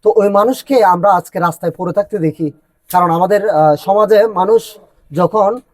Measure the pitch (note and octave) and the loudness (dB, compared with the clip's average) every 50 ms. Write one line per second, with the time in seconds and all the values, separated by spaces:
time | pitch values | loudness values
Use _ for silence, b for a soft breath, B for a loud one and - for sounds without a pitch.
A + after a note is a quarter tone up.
0 | _ G#3 - A3 G3 G3+ G3+ G3+ G#3 A#3+ C4 - - - C#4 B3 G#3+ F#3 F3+ F3+ | _ 2 2 2 2 2 2 2 0 0 -2 -4 -4 -2 0 2 4 2 2 2
1 | F3 G3+ F#3+ F3 E3+ - _ F#3+ E3+ E3+ D#3+ - - E3+ D#3+ - F#3 E3+ E3 G3+ | 2 2 2 0 -2 -6 _ -4 -4 -4 -4 -4 -8 -8 -6 -6 -8 -4 -4 -4
2 | G3+ - - G3+ D#3+ D#3 D3+ - E3 D3 - _ _ _ _ _ _ _ - F3+ | -4 -4 -6 -4 -4 -4 -4 -4 -8 -8 -8 _ _ _ _ _ _ _ -2 -2
3 | F3 E3+ E3 E3+ F3+ F3+ G#3 G3+ - G#3+ F3 D3+ D#3 D#3 D3 D3 - F#3 G3 G#3 | 0 0 0 -2 0 0 0 -2 0 0 0 2 2 2 0 0 -2 -2 0 0
4 | G#3+ F#3+ A3 G#3 G#3+ A3 G#3 F3+ F#3 G3 A3+ A3+ A3+ - - - - _ _ _ | 2 4 4 2 2 2 0 -2 0 2 0 0 0 -4 -20 -20 -20 _ _ _
5 | _ _ C#3+ D#3 F3+ E3 - A3 G3+ G3 A3+ B3+ _ _ | _ _ -4 -2 -2 0 0 0 0 0 -2 -4 _ _